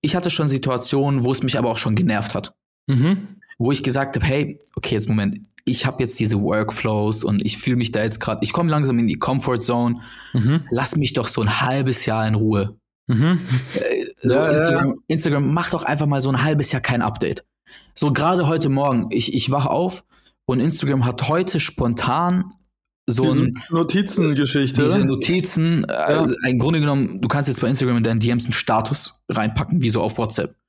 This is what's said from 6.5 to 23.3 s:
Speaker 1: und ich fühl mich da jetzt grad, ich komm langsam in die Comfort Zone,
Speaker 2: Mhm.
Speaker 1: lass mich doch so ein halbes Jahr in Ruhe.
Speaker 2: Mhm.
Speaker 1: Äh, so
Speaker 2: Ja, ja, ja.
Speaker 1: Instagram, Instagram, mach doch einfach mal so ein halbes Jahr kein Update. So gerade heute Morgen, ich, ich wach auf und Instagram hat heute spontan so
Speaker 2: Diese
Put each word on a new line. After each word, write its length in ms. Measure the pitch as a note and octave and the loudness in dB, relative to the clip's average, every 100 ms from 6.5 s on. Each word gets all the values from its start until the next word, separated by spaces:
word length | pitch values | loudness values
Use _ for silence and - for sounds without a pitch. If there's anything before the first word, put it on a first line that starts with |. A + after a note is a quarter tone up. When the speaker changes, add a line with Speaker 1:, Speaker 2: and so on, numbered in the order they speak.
| G#2+ G#2+ - A2+ G#2+ G#2 A2 | 0 -2 -4 -2 0 0 0
Speaker 1:
und 220 | - G2+ | 0 0
ich 140 | - - | -2 -4
fühl 180 | - B2 | -2 0
mich 160 | A2+ | 0
da 100 | A2 | 0
jetzt 160 | A2+ G#2+ | -2 -2
grad, 240 | - G#2+ | -4 -2
ich 100 | A2 | -2
komm 160 | - E3+ | 0 0
langsam 300 | D3+ C3+ A#2+ | 0 2 2
in 80 | A#2 | 0
die 120 | F2 | 0
Comfort 400 | - C3+ - B2 | -2 -2 0 -2
Zone, 400 | A2+ A#2+ A#2+ A#2+ - - - | 0 0 0 -2 -8 -20 -6
Speaker 2:
Mhm. 300 | B2+ A#2 D#3+ C#3+ | 0 2 2 0
Speaker 1:
lass 260 | A#2+ C3 D#3 | -4 0 0
mich 160 | B2+ | 0
doch 160 | C3 A2+ | -2 -2
so 140 | - | -2
ein 180 | G#2+ - | 0 0
halbes 460 | B2 C3+ C3 A#2+ - | 0 0 0 0 -2
Jahr 200 | A2 A2 | 0 0
in 80 | |
Ruhe. 420 | A2 G#2+ G#2 G2 - _ _ - | 2 2 2 0 -6 _ _ -4
Speaker 2:
Mhm. 300 | A#2 D#3 F3+ F3+ B2+ - | 0 2 2 0 -2 -2
Speaker 1:
Äh, 300 | - - - - - | -4 -2 -4 -6 -4
so 120 | B2 | 0
Speaker 2:
Ja, 100 | C3 | 2
ja, 80 | D#3 | 4
ja. 60 | D3+ | 2
Speaker 1:
Instagram, 360 | E3 E3 C#3 - _ | 2 2 0 -2 _
Instagram, 480 | D#3 D#3+ C#3+ C3+ | -2 2 2 2
mach 160 | D#3 E3+ | 0 0
doch 140 | E3+ | -4
einfach 200 | - D3 D3 | -2 0 0
mal 140 | C#3 | 0
so 80 | C3 | 0
ein 140 | C3 | 0
halbes 300 | C#3+ D3+ C#3 | 2 0 0
Jahr 100 | B2+ | -2
kein 180 | - A#2+ | 0 0
Update. 420 | A#2 A2 D#2+ - _ _ _ - _ | 0 -2 -4 -4 _ _ _ -20 _
So 180 | - D3+ | -4 0
gerade 340 | C3 D#3 F3+ D3+ | 2 2 2 2
heute 220 | D#3+ D3+ | 2 0
Morgen, 380 | C3+ C#3+ B2 G2 | 2 2 2 0
ich, 220 | A#2+ A#2 | -2 -2
ich 160 | B2+ A#2 | -2 0
wach 140 | C#3 | 0
auf 400 | C3+ C#3 F3+ F#3 _ _ _ _ | 2 0 -2 -4 _ _ _ _
und 160 | - C3 | -2 0
Instagram 460 | C#3 E3 C#3 C3+ A#2+ | 0 0 0 2 0
hat 200 | A#2+ A#2+ | 0 0
heute 300 | D#3+ F#3 E3 | 0 0 -2
spontan 960 | - - A#2+ A#2 A#2+ C3+ F3 F3+ F#3 - _ _ _ _ - | -4 -2 -2 0 0 0 2 0 -2 -10 _ _ _ _ -4
so 120 | A#2 | 0
Speaker 2:
Diese 220 | - | 2